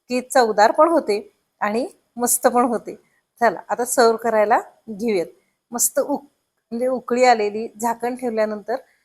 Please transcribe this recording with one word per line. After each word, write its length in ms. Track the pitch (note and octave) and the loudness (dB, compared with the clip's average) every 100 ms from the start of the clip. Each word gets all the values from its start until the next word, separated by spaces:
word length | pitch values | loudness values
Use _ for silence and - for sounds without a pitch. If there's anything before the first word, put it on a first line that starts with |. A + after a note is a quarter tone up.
| - | -6
की 100 | B3 | -6
चवदार 480 | B3 C4+ A3+ G#3+ A3+ | 0 2 2 4 4
पण 180 | A3+ E4 | 4 4
होते 300 | D#4+ C4+ G#3 - _ _ _ | 2 0 -4 -6 _ _ _
आणि 260 | G#3 A3 E4+ - _ A#3 | -4 -4 -6 -10 _ -6
मस्त 300 | A#3+ - B3+ | -4 0 2
पण 180 | A#3+ B3 | 2 0
होते. 280 | F#3+ - - _ _ _ _ | -2 -8 -16 _ _ _ _
चला, 200 | A3 - - | 0 0 -6
आता 140 | G#3 | -6
सर्व्ह 320 | B3 - A3+ A3+ | -2 4 4 2
करायला 380 | A#3 A3 G#3 C4+ - _ - | 0 0 2 2 0 _ -16
घेऊयात. 360 | G3 A#3 G3 D#3+ _ _ _ _ | -6 -2 -2 -4 _ _ _ _
मस्त 260 | A#3+ - C#4+ | -6 -2 -2
उक-, 240 | C4+ C#4 - _ _ _ _ | -2 -4 -8 _ _ _ _
म्हणजे 140 | A#3 B3+ | -6 -4
उकळी 360 | B3 - A#3+ | -4 -4 2
आलेली, 420 | B3+ A3+ G#3 G#3+ A3+ G#3 | 4 4 0 -4 -10 -6
झाकण 360 | A#3 A3+ A#3+ B3+ | -4 -4 -6 -6
ठेवल्यानंतर 600 | B3+ A3 G#3+ G#3 G3 C4 - _ | -4 -2 -4 -4 -8 -8 -10 _